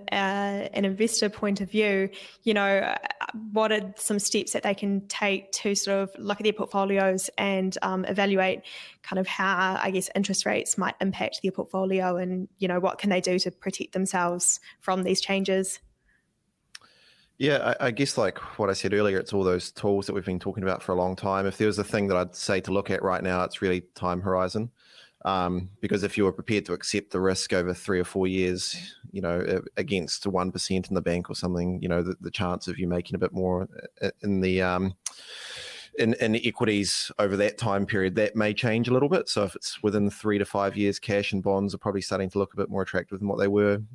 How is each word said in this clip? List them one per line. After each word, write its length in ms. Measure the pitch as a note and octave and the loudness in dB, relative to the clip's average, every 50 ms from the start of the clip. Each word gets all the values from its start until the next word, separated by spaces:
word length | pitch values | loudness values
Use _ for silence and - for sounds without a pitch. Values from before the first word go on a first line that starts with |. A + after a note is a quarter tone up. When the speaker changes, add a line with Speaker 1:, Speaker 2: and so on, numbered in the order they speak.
| - - | -6 -2
Speaker 1:
uh, 40 | G#3 | 0
an 680 | G3+ G3 F#3+ G3 G3+ G3+ G3+ G3+ G3+ G3+ - - - G3+ | 0 0 0 0 0 -2 -2 -2 -4 -4 -4 -2 0 0
investor 440 | F#3+ F#3+ G3 A3 A#3 - - G#3+ G3+ | 0 2 2 0 2 2 2 0 0
point 320 | G#3 - A3 G3+ G3+ G3 | 0 -2 0 0 0 0
of 100 | G3+ F3+ | -2 0
view, 400 | - G#3+ G#3+ G#3 G3 F#3+ F#3+ G3 G3 - - - - - | 0 2 2 4 4 2 0 0 -4 -10 -18 -18 -20 -4
you 100 | _ A3+ | _ 2
know, 260 | G#3+ G#3 G3+ G3 G3 G3 | 2 4 4 4 4 4
uh, 180 | - - - - - - - - - - - A3 A3 G#3+ | 2 0 -2 -2 -4 -6 -6 -6 -8 -8 -8 -10 -10 -2
what 180 | G3+ A3 A3 G#3+ | 0 2 2 4
are 240 | A3 G#3+ G3 F#3+ G3 | 2 0 0 -4 -6
some 220 | - - - G#3+ G3+ | -6 -2 -2 0 0
steps 340 | - - - G#3 - - - | 0 0 0 0 0 -2 -2
that 100 | - - | 0 0
they 100 | G#3 G3 | 0 0
can 320 | - G#3 G3 G3+ G3 G3+ | 0 0 0 0 0 -2
take 460 | - - - G#3+ G3+ F#3+ F#3+ - - | -4 -4 -2 0 0 0 0 -2 -6
to 240 | - - - G#3 G3+ | -6 -2 0 0 0
sort 220 | G3 - G3 G3 G3 | 0 0 2 0 0
of 120 | G3 F#3+ - - | 0 -2 -6 -6
look 220 | A3 G3+ G3+ - | -4 -4 -2 0
at 20 | |
their 100 | G#3 G#3+ | 0 0
portfolios 760 | G3+ - - - - G3 G3 G3 G3 G3 F#3+ F#3+ F#3+ F#3+ - - - - | 0 0 -2 -2 0 0 2 2 2 4 4 4 2 2 -2 -4 -4 -2
and, 400 | G3+ G3 G3 F#3+ F#3 F#3+ - - | 0 0 2 2 0 0 0 -2
um, 220 | - F#3+ F#3 F#3 F#3 | -2 0 0 0 -2
evaluate 560 | - F#3+ G3+ G3 G3+ G3 F#3+ F#3 F#3+ F#3 - - - - - - - - _ - | 0 0 2 2 4 4 4 4 2 0 -2 -6 -12 -16 -16 -16 -18 -20 _ -10
kind 160 | - F#3+ F#3 | -4 -2 -2
of 80 | F#3+ - | -2 -2
how, 500 | - - F#3+ F#3+ F#3+ F3+ F#3+ F#3 F#3+ - | -2 0 2 2 2 2 2 2 2 0
I 120 | - G3 | 0 0
guess, 180 | F#3+ F3+ F3+ - - | 0 0 -2 0 0
interest 280 | G3 G3 - F#3 - - | 0 0 2 0 0 0
rates 320 | G#3 G3+ - - - - | 0 0 0 0 0 -2
might 200 | - F3+ - - - | 0 0 -2 -2 0
impact 380 | F#3+ G3 F#3+ - - - - - | -2 -2 0 -2 -4 -4 -4 -4
their 120 | - F#3+ | -4 -4
portfolio, 640 | F#3 - - - - F#3+ F#3+ F#3+ F#3+ F#3+ F#3 F3+ F3+ | -2 -4 -6 -4 -4 -2 0 0 0 2 2 0 0
and, 320 | F3+ F#3 F#3 F#3 F#3 F#3 - _ - | 0 -2 -2 -4 -4 -6 -8 _ -4
you 80 | F#3+ | -2
know, 140 | F3+ F3 F3+ | 0 2 2
what 180 | F3+ F#3 - - | 2 0 0 0
can 120 | - G#3 | 0 2
they 100 | F#3 F#3 | 2 2
do 180 | F3+ F#3 F3+ F3+ | 2 2 2 2
to 140 | - F3+ | 0 -2
protect 400 | - _ - G3 F#3+ - - - | -4 _ -6 -8 -6 -6 -6 -4
themselves 680 | - F#3 F#3+ F#3 - F3+ F3 F3 F3 F3+ - - - - - - - _ | -2 -2 -2 0 0 0 0 0 0 0 0 0 0 0 -4 -12 -20 _
from 240 | - G3 F#3 F#3+ F#3 | -4 -2 0 0 2
these 160 | F#3+ F#3+ - | 2 2 0
changes? 580 | - - G3 F#3+ G3 G3 F#3+ F#3+ F#3+ F#3+ - - - _ _ _ _ _ _ _ _ _ _ _ _ _ _ _ _ _ - - - _ _ _ _ _ _ _ _ _ _ - | 2 0 0 0 2 2 2 2 0 -2 -4 -10 -14 _ _ _ _ _ _ _ _ _ _ _ _ _ _ _ _ _ -20 -20 -20 _ _ _ _ _ _ _ _ _ _ 0
Speaker 2:
Yeah, 360 | C3 D3+ C#3+ C3 - A#2 B2+ - | 2 4 4 4 4 2 0 2
I, 80 | C#3 | 0
I 40 | B2+ | 0
guess, 260 | A2 - - C3 - C3 | 0 0 0 0 2 2
like 200 | G#2+ F#2 - - - - - - | 2 2 0 -4 -10 -10 -2 0
what 120 | G#2+ G2 | 2 2
I 20 | |
said 200 | G2 - - F#2+ | 2 0 0 2
earlier, 280 | G2+ G#2 G#2 G#2 F#2+ F#2 | 2 4 4 4 2 0
it's 120 | - - | 0 0
all 120 | G#2+ G2 F#2 | 0 2 4
those 260 | F#2 F2+ F2+ - - | 4 2 2 0 -6
tools 360 | - - - G2+ G2+ G2 G2 | -8 -2 0 2 2 2 0
that 80 | - - | -2 -4
we've 100 | G2 F2 | -4 -2
been 160 | G2 F#2 F2 | -2 -4 -4
talking 240 | - G2 F#2+ G#2+ F#2+ | -4 -4 -4 -2 -2
about 180 | F#2+ F#2 - | -2 -2 -2
for 80 | - - | -2 0
a 60 | F#2 | 2
long 180 | F2+ F2+ F#2 F#2 | 2 2 2 0
time. 320 | - - G2 F#2+ G2 G2 | -2 -2 0 0 2 0
If 120 | G2 - - | 0 0 2
there 100 | A2 G#2+ | 2 2
was 100 | F#2+ G2+ | 2 0
a 60 | G2 | -2
thing 240 | - - G#2+ G2+ G2 | 0 0 0 2 2
that 80 | F#2 | 2
I'd 180 | F2+ F2+ F2+ - | 2 2 0 -4
say 260 | - - - G2+ F#2+ | -6 -2 0 0 0
to 100 | F#2 - | 0 0
look 180 | F#2 G2+ G2 - | 0 0 0 0
at 140 | F#2+ - - | -2 0 0
right 180 | F#2+ F2+ F2+ | 0 0 0
now, 220 | F#2 F#2 F#2 F2+ F2+ | 0 0 0 0 0
it's 180 | - - - | -2 -2 -2
really 200 | G2+ F#2 F2+ F2+ F2 _ _ | 0 0 0 0 -2 _ _
time 260 | - F#2 F2+ F2+ F2+ | -4 -2 -2 -2 -2
horizon. 520 | F#2 F#2+ F#2 F#2 F#2 F#2 - G#2+ A2 A#2+ - _ _ - - - - - _ _ | 0 0 2 2 2 0 0 -2 -4 -4 -8 _ _ -20 -20 -20 -20 -20 _ _
Um, 460 | - F#2 F#2+ F#2 F2+ F2 F2+ F2+ F#2 F#2 G2+ - | -2 0 2 2 2 0 0 -2 -4 -6 -8 -8
because 200 | - G2 G#2+ G2 | -4 -2 0 0
if 140 | F#2+ F#2+ - | 0 0 2
you 80 | G#2 G2+ | 2 2
were 80 | F#2+ | 2
prepared 320 | F2+ - - - A2 G2+ G2 | 2 0 -2 0 0 0 0
to 80 | - | -2
accept 380 | F2 - - - - G2+ - - | -4 -6 -4 -2 -2 -2 -2 -2
the 100 | - F#2 | -2 0
risk 320 | F#2 F#2+ F#2 - - - | 2 2 2 0 0 0
over 220 | G#2 F#2 F2 F2+ F2 | 0 2 2 0 -2
three 260 | - - - F#2+ F2+ | -4 -2 0 0 0
or 40 | F2+ | 0
four 220 | - - G2 F#2 | 0 0 0 0
years, 480 | F#2 F#2 F#2+ F#2 F2+ F2+ F#2 - - - - F3+ - - - - - | 2 2 2 2 0 0 -2 -4 -6 -8 -8 -10 -14 -16 -18 -18 -12
you 80 | - G2 | -8 -4
know, 240 | F#2 E2+ F2 F2 - | -2 -2 -2 0 0
a-, 320 | - F#2+ F#2 - - - - | 0 -2 -2 -4 -4 -6 -6
against 480 | F#2+ - G2+ F#2 D#2+ - - - - | -2 0 -2 -2 -2 -2 -6 -4 -4
one 240 | G2 F#2 F2+ F2+ F#2 | -2 0 0 0 0
percent 380 | - F2+ - - F#2+ F#2 F#2 - | -2 -4 -4 -2 -2 -2 -2 -2
in 60 | G2 | -2
the 80 | F2 | -2
bank 260 | E2 F2 E2+ F2+ F2 - | 0 0 0 0 -2 -6
or 60 | - | -6
something, 440 | - - F2+ F2+ F2 F2 F2+ F2+ E2+ | -4 -2 -2 0 0 0 -2 -2 -2
you 80 | E2+ F2+ | -2 0
know, 120 | E2+ F2 | 0 0
the, 140 | E2+ F2+ F2+ - | 0 -2 -4 -6
the 80 | - - | -8 -8
chance 380 | - - F#2 F2+ F2 E2+ - F#2 | -4 -4 -2 -2 -2 -4 -6 -8
of 100 | E2+ - | -6 -4
you 100 | F#2 F2 | -2 -2
making 280 | F2 F2 F2 - - | -2 -2 -2 -4 -4
a 20 | F2+ | -2
bit 160 | F#2 F2 - | -2 -2 -2
more 340 | F#2 F#2 F#2 F2+ F2+ F#2 - - - - - - - | -2 -2 0 0 -2 -4 -6 -10 -14 -16 -16 -8 -6
i-, 80 | - G2 - _ | -6 -6 -6 _
in 180 | - G#2 G2 F#2+ | -4 -2 0 2
the, 220 | F#2 F#2 F#2 F#2 | 2 2 2 2
um, 320 | F#2 F2+ F2+ F2+ F#2+ F#2+ F#2 - _ - - - - - - - - - - - - - - - - - - - | 2 0 0 0 -2 -2 -4 -6 _ -14 -14 -14 -16 -18 -16 -16 -16 -14 -14 -14 -14 -14 -16 -16 -16 -8 -2 0
in, 160 | A#2+ A2 A#2 - | 2 2 2 2
in 140 | A#2 A2 G#2+ | 0 0 0
equities 760 | A2+ A#2+ A#2 - - A#2 A2 G#2 G2+ G2+ F2+ - - - - - - | 0 0 -2 -2 0 0 2 2 2 0 0 -2 -2 -4 -4 0 0
over 180 | G#2 G2 G2 | 2 2 4
that 220 | G2 G2+ G#2 - - | 4 2 2 0 0
time 260 | A2+ G#2+ G2 G2+ G2+ | 0 0 2 0 0
period, 300 | F#2+ A2+ G2 F#2+ F#2+ F2+ | 0 0 0 0 2 2
that 200 | A2 G#2+ G#2 - | 2 2 2 2
may 200 | A2 G#2+ G#2+ G#2+ | 2 0 0 0
change 340 | - - A#2+ G#2+ A2+ A#2 A#2+ | 0 0 2 2 2 2 2
a 60 | B2 | 4
little 160 | B2+ C#3+ D3 | 4 4 4
bit. 180 | F#3 - - - | 4 2 2 0
So 160 | - G#2+ G2+ | 0 0 0
if 100 | F#2 - | 0 -2
it's 280 | - - - - - | -6 -8 -8 -6 0
within 260 | - G#2 G2 G#2+ G#2 G2+ | 0 2 2 4 2 2
three 300 | - - - G#2+ G#2 G2+ | 0 0 0 2 2 2
to 80 | G2 | 2
five 280 | - - G2+ G2+ G2 - | 2 2 2 2 2 2
years, 240 | G2+ G#2 G2+ G2 - | 2 2 2 0 0
cash 340 | - - G2+ G2+ G2+ - | -2 0 2 2 2 0
and 100 | G#2 F#2+ | -2 0
bonds 320 | F2+ G2 G2 G2 G2 G2 G2 | 2 2 2 2 2 0 -2
are 40 | F#2+ | -4
probably 220 | - G#2+ G2 G2 | -2 -2 -2 -2
starting 300 | F2+ - G2+ F#2+ G2 F#2 | -2 -2 -2 -2 -2 0
to 80 | - G2+ | 0 0
look 160 | G2 - - | 0 0 -2
a 20 | |
bit 140 | - G2 - | -4 -4 -2
more 100 | G2 G2 | -2 -4
attractive 380 | F#2+ - - F2+ F2 - G2 F#2+ | -4 -2 -2 -4 -4 -4 -6 -4
than 100 | G#2 G2+ | -4 -2
what 100 | G2 - | 0 2
they 100 | G2 G2+ | 2 4
were, 340 | G2+ G#2 G#2 G2+ G2+ G#2 G#2+ G#2+ | 4 4 6 4 4 2 -2 -8